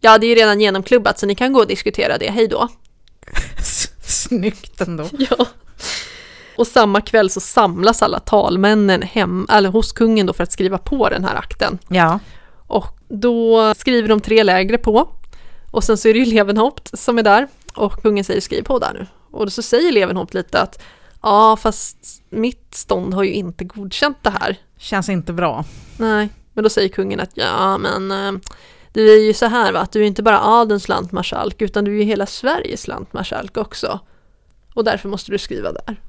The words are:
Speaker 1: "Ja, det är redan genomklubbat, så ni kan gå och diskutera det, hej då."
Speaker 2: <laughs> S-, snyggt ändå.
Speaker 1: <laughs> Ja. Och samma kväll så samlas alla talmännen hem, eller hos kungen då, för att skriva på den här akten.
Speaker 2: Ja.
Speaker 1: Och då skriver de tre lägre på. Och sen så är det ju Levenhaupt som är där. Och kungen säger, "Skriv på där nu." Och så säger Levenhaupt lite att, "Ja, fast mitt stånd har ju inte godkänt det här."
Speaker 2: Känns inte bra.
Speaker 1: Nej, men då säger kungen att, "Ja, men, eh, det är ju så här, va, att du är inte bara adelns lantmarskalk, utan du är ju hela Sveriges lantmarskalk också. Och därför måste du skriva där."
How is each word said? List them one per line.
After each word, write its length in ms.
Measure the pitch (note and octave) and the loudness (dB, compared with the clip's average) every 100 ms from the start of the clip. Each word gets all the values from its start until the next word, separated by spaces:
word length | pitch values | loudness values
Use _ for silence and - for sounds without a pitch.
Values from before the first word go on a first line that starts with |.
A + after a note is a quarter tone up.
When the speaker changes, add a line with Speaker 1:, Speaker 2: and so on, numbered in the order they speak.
Speaker 1:
"Ja, 180 | A3+ A3 | 8 6
det 80 | A3+ | 6
är 100 | A#3 | 4
redan 240 | A3 G3+ | 4 4
genomklubbat, 580 | G#3 F#3+ F#3+ B3 G3+ - | 2 0 2 2 2 -2
så 80 | G3 | -2
ni 80 | |
kan 180 | G3+ B3+ | -2 2
gå 80 | C4+ | 2
och 60 | G#3+ | 2
diskutera 520 | F#3+ - - - - | 0 -4 -2 -2 -2
det, 120 | - | -4
hej 180 | G3+ A3+ | 0 0
då." 200 | - B3 - - _ _ _ - | 0 -4 -6 -20 _ _ _ -6
Speaker 2:
<laughs> 320 | - - - | -6 -6 -6
S-, 320 | - - - - - - - | -4 -2 -4 -6 -6 -4 -2
snyggt 520 | A#3+ G3 - - - | -2 -2 -6 -16 -8
ändå. 240 | F3 E3 D#3 | -6 -6 -10
Speaker 1:
<laughs> 60 | C#4+ | -4
Ja. 280 | C4+ - - - - - - - - - - - - - | -2 0 -2 -4 -20 -14 -10 -10 -12 -18 -20 -20 -20 -4
Och 100 | A#3 | 0
samma 340 | - G#3+ B3 | 4 4 2
kväll 300 | - A3+ G3 | 2 2 2
så 100 | F#3+ | -2
samlas 600 | - - G#3 F3 F#3+ A3+ | -2 2 2 2 2 2
alla 180 | - - | 0 -2
talmännen 800 | - G#3+ G3 F3 G3 G#3+ G3+ F#3+ | 0 2 2 2 2 4 4 2
hem, 440 | F3+ - F3+ F3+ - | 0 -2 -2 -4 2
eller 180 | G#3+ G3 | 2 4
hos 220 | G3 A3 | 2 -2
kungen 340 | - A3+ A3 F#3+ | 2 2 4 0
då, 60 | |
för 100 | F#3+ | -2
att 80 | F3 | -4
skriva 260 | - F#3 F#3+ | -2 -2 -2
på 300 | - C#4 G#3+ | -4 0 0
den 160 | - | 0
här 100 | F#3 - | -4 -6
akten. 420 | - - - F3+ - | -8 -4 -4 -4 -4
Speaker 2:
Ja. 300 | F3+ E3 F3+ - - - - - | 2 2 0 -6 -20 -20 -20 -4
Speaker 1:
Och 320 | G#3 - - _ | -4 -4 -14 _
då 680 | G#3+ A#3 A#3 A3+ A3+ A3 | -2 0 0 2 4 4
skriver 340 | G#3+ - B3 G#3+ | 2 0 0 2
de 120 | G#3+ | 2
tre 220 | G#3 A3 | 4 4
lägre 360 | G#3 F#3 F#3+ A#3 | 4 4 2 0
på. 300 | - A3 D#4+ - - - - - - | 2 2 2 -4 -14 -16 -16 -16 -6
Och 140 | - | -4
sen 140 | G3 G#3+ | 0 2
så 100 | A3+ | 4
är 40 | |
det 60 | A3 | 4
ju 60 | |
Levenhaupt 720 | B3 A3 G3+ G#3 A#3 - - - | 4 4 2 2 0 -2 -16 -10
som 200 | - A#3 | -2 2
är 40 | |
där. 260 | A3 G3+ C#4 _ - | 4 4 2 _ -20
Och 280 | - G3+ - | -4 -4 0
kungen 220 | A3 G3+ | 0 0
säger, 160 | G3 F#3+ | 0 -4
"Skriv 220 | - - | -4 -6
på 160 | - C4 | -2 -2
där 140 | - | -2
nu." 120 | - F#3 _ _ | -8 -14 _ _
Och 220 | - G#3 | -6 -6
så 100 | G3 | -4
säger 300 | A3 A#3+ E4+ | 0 0 2
Levenhaupt 420 | A#3+ F#3 F3+ F3 | 2 0 -2 -6
lite 260 | F#3+ F3 - | -8 -4 -2
att, 220 | F#3 - - _ - - | -2 -6 -20 _ -20 -8
"Ja, 340 | A3+ G#3 A3 G#3+ | 0 6 6 4
fast 680 | A3+ G#3 - - - - _ | 0 -4 -10 -14 -18 -20 _
mitt 440 | G#3+ A#3 - _ | -6 -6 -6 _
stånd 400 | - - F#3+ F#3 | -14 -4 -4 -2
har 80 | F#3 | -4
ju 100 | G3 | -2
inte 320 | - F#3 - | -4 -8 -12
godkänt 540 | F3+ A3 G3 - D4 C#4 | -14 -14 -12 -4 -4 -2
det 80 | - | -6
här." 260 | G3 - F#3 _ _ | -4 -6 -8 _ _
Speaker 2:
Känns 300 | - G3+ F#3+ | -6 -6 -4
inte 240 | F#3 D#3+ | -4 -4
bra. 320 | E3+ F3 A#2+ D3+ - - - | -4 -4 -4 -10 -14 -20 -6
Speaker 1:
Nej, 320 | A3 G#3+ G#3 - _ | -2 0 -2 -8 _
men 120 | - | 0
då 60 | G#3+ | 0
säger 180 | - G3 | 2 -2
kungen 320 | G3 F#3+ G3 | -2 -6 -6
att, 100 | - | -8
"Ja, 440 | - - - F#3+ F#3+ | -4 -4 0 0 -2
men, 320 | F#3+ G3 F#3+ | -4 -6 -6
eh, 300 | G3 G3 G3 - - - - - | -6 -6 -8 -12 -20 -20 -20 -10
det 80 | - | 4
är 180 | G#3+ G#3+ G#3+ | 8 8 8
ju 80 | |
så 120 | G#3 A#3 | 2 0
här, 260 | A#3+ G#3 | 0 0
va, 80 | F3+ | -2
att 120 | F#3+ | -4
du 80 | G#3+ | 0
är 40 | G#3 | 0
inte 160 | F#3+ | 2
bara 180 | A3 G#3 | 2 4
adelns 480 | - A#3 A3+ G#3 F#3+ | 4 4 4 -2 -2
lantmarskalk, 720 | F3+ F3+ F3+ F3 - - - | -6 -4 -8 -6 -6 -8 -6
utan 220 | G#3 - | -4 -2
du 100 | G3+ | -2
är 40 | G#3 | -2
ju 60 | |
hela 220 | G#3+ G#3 G3 | -2 -2 -4
Sveriges 600 | - B3+ E4 - - - | -6 -4 -4 -6 -10 -10
lantmarskalk 680 | - - - F#3 - - - | -12 -12 -10 -8 -8 -8 -8
också. 440 | G#3 - - G3+ - _ _ _ _ _ _ | -8 -8 -8 -8 -12 _ _ _ _ _ _
Och 100 | - | 0
därför 240 | A3 G3+ G3+ | 0 0 -6
måste 220 | G3 - | -10 -6
du 80 | G3+ | -8
skriva 340 | - - - | -6 -8 -6
där." 280 | - - G#3 | -8 -10 -12